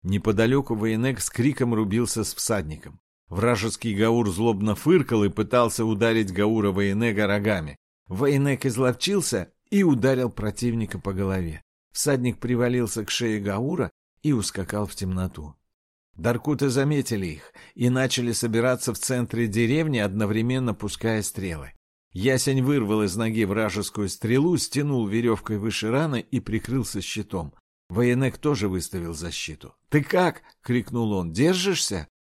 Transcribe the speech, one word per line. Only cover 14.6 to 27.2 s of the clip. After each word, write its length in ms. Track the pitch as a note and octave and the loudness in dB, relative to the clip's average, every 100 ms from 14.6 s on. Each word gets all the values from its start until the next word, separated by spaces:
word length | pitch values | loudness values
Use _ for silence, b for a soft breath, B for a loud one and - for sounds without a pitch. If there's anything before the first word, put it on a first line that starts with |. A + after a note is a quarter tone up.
| F#2 G#2 G2+ | -6 -4 -4
в 100 | - | -4
темноту. 600 | F#2+ F#2 F#2 - D2+ - _ _ _ _ _ - | -4 -2 -4 -6 -16 -18 _ _ _ _ _ -4
Даркуты 540 | F#2 A#2+ D3 D3 C#3 | -2 0 0 0 2
заметили 580 | B2+ C#3 D3 B2+ A2 F#2 | 2 2 0 0 -2 -4
их 260 | D2+ - B B | -8 -14 B B
и 160 | - B2 | 0 2
начали 440 | B2+ C3 - A#2+ | 2 0 0 -2
собираться 600 | A2 A#2+ A2+ B2 B2 - | -2 0 2 2 0 -2
в 60 | A2 | -4
центре 480 | - B2+ A#2+ A2+ A#2 | -2 -2 -2 0 0
деревни, 500 | G#2 A#2 D3 D#3+ C3 | 2 2 2 2 0
одновременно 760 | G2+ G2 G#2 G#2+ A#2 C3 B2 | 0 0 0 0 0 0 -2
пуская 480 | G#2 G#2 - A2+ A2 | -4 -6 -4 0 0
стрелы. 520 | G2 - F#2 D#2+ C#2+ - _ _ _ | -2 -6 -6 -6 -10 -18 _ _ _
Ясень 500 | F2+ A2+ C3 C#3+ C3+ | -2 2 2 2 2
вырвал 420 | B2+ C#3+ G#2 G#2+ | 2 2 2 2
из 120 | G#2 F#2+ | 2 0
ноги 300 | A2+ A2 G2+ | -2 0 0
вражескую 640 | G2+ A2 G2 G2 - G2 | 2 0 -2 -4 -2 -4
стрелу, 480 | - A2 B2+ D#3+ E3+ | -2 0 2 4 2
стянул 500 | - C#3 D3 C3+ G#2+ | 0 -2 0 0 0
верёвкой 500 | G#2+ A#2+ G#2+ - G#2+ | 0 2 0 -2 -4
выше 320 | A2 G2+ G#2+ | -2 -4 0
раны 300 | B2+ D#3+ B2 | 0 0 -2
и 200 | - B2 | -2 -4
прикрылся 600 | - G#2+ - C3 A#2 G2+ | -2 -6 -2 -4 -2 -6
щитом. 520 | - - | -8 -8